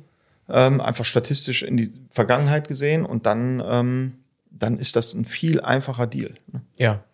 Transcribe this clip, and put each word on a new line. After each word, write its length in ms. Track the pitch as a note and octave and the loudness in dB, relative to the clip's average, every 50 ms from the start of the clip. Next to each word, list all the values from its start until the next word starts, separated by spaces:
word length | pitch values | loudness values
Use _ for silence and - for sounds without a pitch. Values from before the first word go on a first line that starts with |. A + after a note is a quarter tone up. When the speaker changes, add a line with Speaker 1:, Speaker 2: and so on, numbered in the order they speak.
| - _ _ _ _ _ _ _ _ - | -10 _ _ _ _ _ _ _ _ 0
Speaker 1:
ähm, 320 | A2+ B2+ B2+ C3+ C#3 C3+ | 4 4 6 6 4 2
einfach 260 | - - A2+ - A#2 | 0 0 -2 -2 -2
statistisch 580 | - - B2+ A#2+ - C#3+ - - - B2 - - | 0 0 0 0 0 0 0 0 -2 -2 -4 -4
in 120 | - C3+ | 0 0
die 160 | A#2+ A2+ G#2+ - - - - | 0 0 0 -4 -10 -20 -6
Vergangenheit 560 | - - A2+ G2+ B2 C3 D3 C#3+ D3+ D3+ D3 - | -2 0 2 2 4 2 4 2 2 2 0 -2
gesehen. 380 | C#3 C3 C#3+ D3 D#3 E3 D#3+ | -4 -2 0 0 2 0 0
Und 200 | - - A2+ - | -2 -4 -2 0
dann, 360 | A2 G#2+ A2+ A#2+ B2+ C3 B2+ A2+ F#2+ | 0 0 2 0 -2 -2 -2 -2 0
ähm, 460 | A#2+ A#2+ A#2+ B2 B2+ B2+ C3 C3 B2+ - _ _ _ _ _ _ | 0 0 0 0 0 -2 -4 -6 -8 -12 _ _ _ _ _ _
dann 280 | - - - A2+ A#2+ G#2+ | -12 -6 -4 -2 -2 -2
ist 180 | B2 - - | 0 0 0
das 180 | A#2 A2+ - - | 0 0 -2 -2
ein 120 | - A2+ | -4 -6
viel 340 | - - - - E3 D#3+ - | -6 -6 -4 0 0 0 2
einfacher 460 | - - B2+ C3+ C3+ - B2+ B2 B2 | 2 0 0 0 -2 -4 -4 -4 -4
Deal, 300 | A2 A2 C3+ A2 G#2+ - - _ - | -4 -4 -6 -8 -10 -12 -16 _ -14
ne? 100 | - B2+ - _ _ - | -14 -14 -14 _ _ 0
Speaker 2:
Ja, 260 | C3 A2+ G#2 G2+ - _ | 2 2 2 0 -6 _